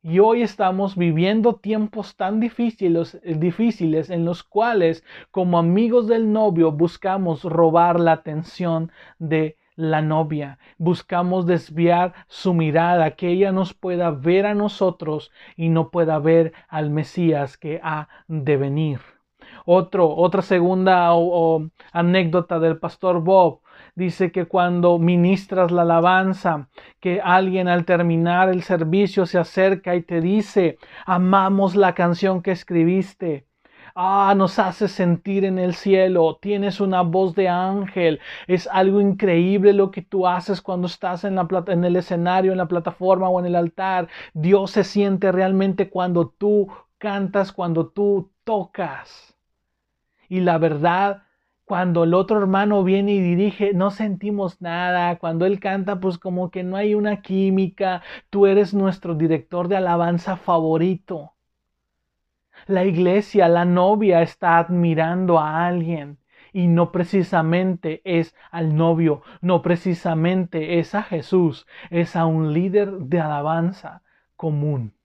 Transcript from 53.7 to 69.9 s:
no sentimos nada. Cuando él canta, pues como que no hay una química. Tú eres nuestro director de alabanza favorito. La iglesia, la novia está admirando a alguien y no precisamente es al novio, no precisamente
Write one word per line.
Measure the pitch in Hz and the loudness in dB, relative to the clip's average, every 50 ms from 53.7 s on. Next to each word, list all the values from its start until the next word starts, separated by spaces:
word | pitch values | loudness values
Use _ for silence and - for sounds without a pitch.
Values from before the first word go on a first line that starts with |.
| 202 | 0
no | 175 185 202 196 | 0 -2 -2 -2
sentimos | - 220 214 196 180 208 208 208 202 196 180 180 _ | -4 -6 -6 -6 -6 -6 -6 -6 -4 -4 -6 -8 _
nada. | 180 170 165 175 180 180 180 180 175 175 170 170 | -10 -8 -6 -4 -4 -2 -2 0 0 -2 -2 -4
Cuando | - 170 165 165 170 | -6 -6 -4 0 0
él | 190 202 196 | 0 -2 -2
canta, | - 208 190 196 190 190 202 185 | -4 -6 -4 -4 -4 -4 -6 -4
pues | 185 190 175 175 | -4 -4 -6 -4
como | _ 190 180 180 180 175 | _ -8 -6 -6 -6 -6
que | - 190 180 | -8 -8 -8
no | 180 185 | -6 -6
hay | 196 208 208 208 | -4 -2 0 0
una | 208 208 208 208 202 202 | 0 0 -2 -4 -4 -6
química. | - 190 190 196 190 190 190 190 180 190 - 202 190 185 175 - - - - _ _ | -4 -2 0 0 2 2 2 0 -2 -2 -4 -4 -4 -4 -6 -8 -14 -20 -20 _ _
Tú | - 202 202 | 0 4 4
eres | 196 196 202 208 170 196 | 6 6 4 2 2 0
nuestro | 202 196 190 185 - - 175 170 | 0 0 0 -2 -4 -6 -6 -4
director | 151 160 165 160 156 - _ - 175 180 175 | -2 0 0 0 0 -2 _ -6 -6 -4 -2
de | 202 | -2
alabanza | 190 185 180 170 170 170 170 175 170 175 - 190 | -2 0 0 0 0 0 0 0 -2 -2 -4 -8
favorito. | 180 - - 180 165 160 160 160 160 165 180 185 180 _ _ 190 160 143 147 _ _ _ _ _ _ _ _ _ _ _ _ _ _ _ _ _ _ _ _ _ _ _ _ _ - - | -6 -2 0 0 0 2 2 0 2 2 0 0 -4 _ _ -12 -12 -12 -16 _ _ _ _ _ _ _ _ _ _ _ _ _ _ _ _ _ _ _ _ _ _ _ _ _ -20 -6
La | - 196 185 180 | -4 -2 0 0
iglesia, | 196 180 165 180 170 185 202 202 - - 208 180 170 | 0 2 2 2 2 2 2 0 0 2 4 4 4
la | 170 170 175 | 4 4 4
novia | 180 175 180 180 190 208 208 220 202 180 165 170 | 2 2 4 4 4 2 2 2 4 4 4 2
está | 165 - _ - 175 165 | 2 -2 _ 0 2 2
admirando | 170 170 165 180 175 170 170 160 156 160 160 175 180 185 180 170 160 | 2 2 2 0 0 2 2 2 0 0 -2 -2 -2 0 2 2 2
a | 151 151 156 160 170 | 2 0 -2 -2 -2
alguien | 175 180 175 165 165 170 156 143 143 147 _ _ _ _ _ - _ _ | -2 -2 -4 -4 -4 -6 -8 -8 -12 -18 _ _ _ _ _ -20 _ _
y | 196 180 175 | 0 2 2
no | 170 170 175 170 - | 4 4 2 0 0
precisamente | 185 180 170 - 196 175 - - 175 160 160 165 180 185 185 185 170 - 160 156 - _ | -4 -4 -2 0 -2 -2 0 0 0 0 2 0 0 0 -2 -4 -4 -6 -8 -10 -8 _
es | 190 180 165 165 160 _ _ - - | -2 0 0 0 -2 _ _ -20 -16
al | - 170 170 160 156 | -10 -6 -4 -2 0
novio, | 151 165 165 170 160 170 160 147 143 - - - - - | 2 2 2 2 2 2 0 0 -2 -6 -20 -20 -8 -2
no | 175 185 170 | 0 0 0
precisamente | - 175 175 170 - 190 | 2 0 -2 -2 0 -4